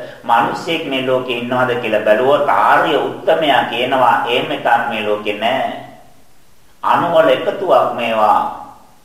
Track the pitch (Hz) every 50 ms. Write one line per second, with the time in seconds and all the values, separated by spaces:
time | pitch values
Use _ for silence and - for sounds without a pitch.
0 | - - - - - 120 117 123 - - - - - 175 165 151 - 139 135 131
1 | 127 131 131 127 123 131 120 120 120 123 127 127 127 123 120 120 117 110 107 104
2 | - - 107 120 127 135 147 147 147 131 113 101 107 120 143 151 175 165 151 127
3 | - - - - - 196 160 - 156 143 127 120 117 117 117 117 127 135 135 131
4 | 123 113 107 - - 117 120 135 - 147 143 - - 127 120 120 113 110 110 110
5 | 104 104 104 104 107 107 101 101 110 120 131 131 120 113 - - - - - -
6 | - - - - - - - - - - - - - - - - - 104 123 135
7 | 165 170 170 160 160 135 127 - - - - - 190 175 135 120 - - 120 123
8 | 117 113 113 110 107 104 107 104 110 - - - - - - - - - _ _
9 | _